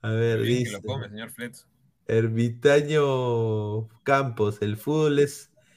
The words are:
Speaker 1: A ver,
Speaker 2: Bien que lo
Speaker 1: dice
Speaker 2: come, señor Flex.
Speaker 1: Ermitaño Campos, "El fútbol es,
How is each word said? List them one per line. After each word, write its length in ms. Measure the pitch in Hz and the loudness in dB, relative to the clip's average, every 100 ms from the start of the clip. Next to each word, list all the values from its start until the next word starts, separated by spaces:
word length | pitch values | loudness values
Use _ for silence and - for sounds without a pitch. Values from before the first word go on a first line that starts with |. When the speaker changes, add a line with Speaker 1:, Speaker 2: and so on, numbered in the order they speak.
Speaker 1:
A 80 | 113 | -2
ver, 300 | 113 117 113 | 0 2 2
Speaker 2:
Bien 200 | 113 123 | 0 0
que 80 | 117 | -2
lo 100 | 104 | -6
Speaker 1:
dice 40 | |
Speaker 2:
come, 260 | 107 127 101 | -8 -8 -8
señor 220 | 107 113 | -12 -14
Flex. 360 | - 120 - _ _ _ _ - | -12 -14 -16 _ _ _ _ 0
Speaker 1:
Ermitaño 1800 | 113 113 113 117 120 143 143 147 151 143 131 123 117 113 107 107 107 110 _ | 2 2 2 0 2 4 4 4 2 2 0 0 0 0 -2 -2 -6 -8 _
Campos, 580 | - 139 135 113 104 107 | 0 2 2 0 -2 0
"El 160 | 104 104 | -4 -4
fútbol 420 | - 156 151 143 | -2 0 2 2
es, 320 | 143 - - _ _ | 2 0 -18 _ _